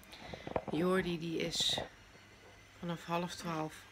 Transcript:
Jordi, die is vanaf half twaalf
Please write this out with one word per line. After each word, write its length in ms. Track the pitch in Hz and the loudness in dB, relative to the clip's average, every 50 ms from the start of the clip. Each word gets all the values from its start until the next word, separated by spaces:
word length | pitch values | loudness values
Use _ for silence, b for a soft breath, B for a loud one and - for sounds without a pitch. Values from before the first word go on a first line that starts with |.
| - B B B B B B B B B - - - - | -18 B B B B B B B B B -4 -4 -2 0
Jordi, 480 | - 151 175 180 185 190 190 175 175 160 | 2 4 4 6 6 4 4 2 0 0
die 200 | 165 170 160 - | 0 0 0 0
is 400 | 165 165 156 - - - - - - - - - - - - - - - - - - - - - - - - - | 0 0 2 4 4 4 4 2 0 -4 -8 -14 -18 -20 -20 -20 -20 -20 -20 -20 -20 -20 -20 -20 -20 -20 -12 -6
vanaf 260 | - 175 170 160 - | -4 -4 -4 -4 0
half 300 | - 170 170 180 175 - | 0 2 2 2 0 -2
twaalf 400 | - - 170 165 156 156 156 - - - - | -4 -2 -2 0 0 0 -2 -4 -10 -14 -16